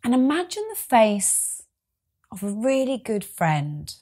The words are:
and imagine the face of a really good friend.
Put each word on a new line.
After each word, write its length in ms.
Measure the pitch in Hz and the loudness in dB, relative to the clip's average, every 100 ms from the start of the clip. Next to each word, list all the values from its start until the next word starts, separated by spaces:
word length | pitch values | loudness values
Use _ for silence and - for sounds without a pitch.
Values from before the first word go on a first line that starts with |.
and 100 | 240 | 2
imagine 520 | 254 262 311 359 427 440 | 2 4 2 -2 -6 -8
the 60 | |
face 880 | 427 - 240 220 208 196 - - - - _ _ _ _ _ _ | -8 2 6 6 4 0 0 -2 -8 -16 _ _ _ _ _ _
of 100 | 185 | -10
a 60 | 202 | -6
really 480 | 202 247 269 262 269 | -2 0 0 0 -2
good 240 | 254 214 | -4 -4
friend. 720 | 185 - 165 151 147 147 - - | -4 -2 0 0 -2 -8 -12 -16